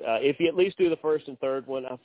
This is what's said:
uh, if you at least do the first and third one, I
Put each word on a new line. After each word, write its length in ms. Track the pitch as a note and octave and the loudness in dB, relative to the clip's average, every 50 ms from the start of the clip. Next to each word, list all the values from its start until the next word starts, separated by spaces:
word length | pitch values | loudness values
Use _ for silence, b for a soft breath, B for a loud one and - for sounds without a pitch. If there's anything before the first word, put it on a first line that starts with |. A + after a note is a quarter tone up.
uh, 160 | - A2+ A2+ - | -2 -2 0 2
if 200 | C3+ C#3+ C#3 - | 2 0 2 2
you 80 | E3+ E3 | 0 2
at 80 | - | 2
least 220 | F3+ F#3 G3 - - | 2 2 2 2 2
do 100 | F#3 E3+ | 2 2
the 80 | D#3+ | 2
first 320 | - - D#3 D#3 D3 - D3 | 0 0 0 0 0 -2 -6
and 100 | C3 - | -10 -6
third 260 | C3+ C3+ C3+ C3+ B2+ | -4 -2 -2 -4 -4
one, 200 | C3 C3+ C3+ B2+ | -6 -6 -6 -6
I 100 | B2+ B2+ B2 | -8 -10 -8